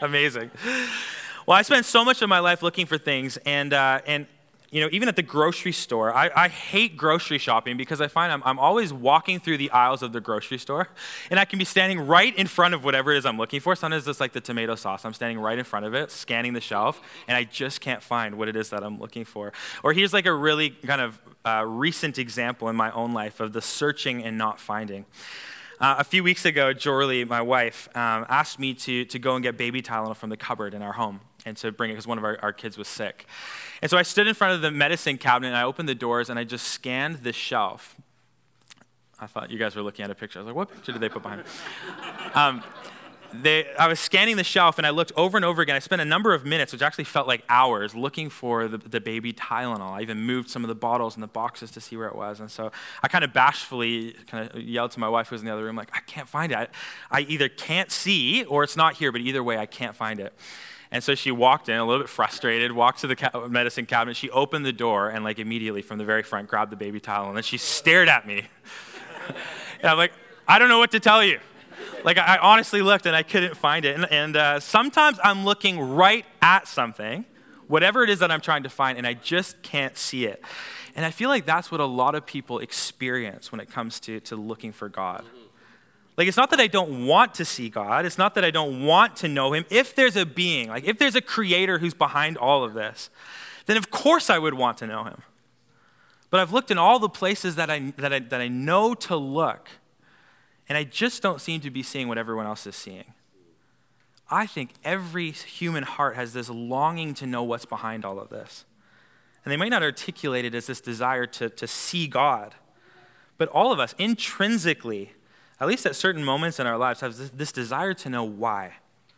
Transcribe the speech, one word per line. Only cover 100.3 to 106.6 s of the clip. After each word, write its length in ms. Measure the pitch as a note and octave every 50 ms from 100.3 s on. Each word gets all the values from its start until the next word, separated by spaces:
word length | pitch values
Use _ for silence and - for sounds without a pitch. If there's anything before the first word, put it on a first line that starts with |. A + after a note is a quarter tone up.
| _ _ _ _ _ _ _ -
and 100 | C#3+ D3+
I 60 | D3+
just 360 | C#3 - - G#3+ B3 - -
don't 200 | - G3 E3 C3
seem 200 | - - E3 D#3+
to 80 | C#3+ C#3+
be 120 | B2+ C3
seeing 240 | B2 - - C#3 C3
what 100 | A#2+ A#2
everyone 300 | A2+ A2+ A2+ A2+ A2 G#2+
else 180 | G#2+ G#2+ - -
is 120 | G2+ F#2+
seeing. 360 | - - G2+ F#2 F#2 - - A#2+ _ _ _ _ _ F2 E2+ E2+ _ _ _ _ _ _ _ _ _ _ _ _ _ _ -
I 160 | D3 F#3 A3
think 240 | G#3 - D#3 B2+ B2 - _ -
every 480 | D3 F3+ F#3+ F3+ E3+ D#3+ F3+ E3+ D#3
human 500 | D3+ - - - - - F3 E3+ E3 D3+
heart 320 | C3+ - - - C#3+ C3+ A2
has 180 | B2 B2 A#2
this 160 | A2+ B2 A#2 A#2
longing 640 | A#2+ A#2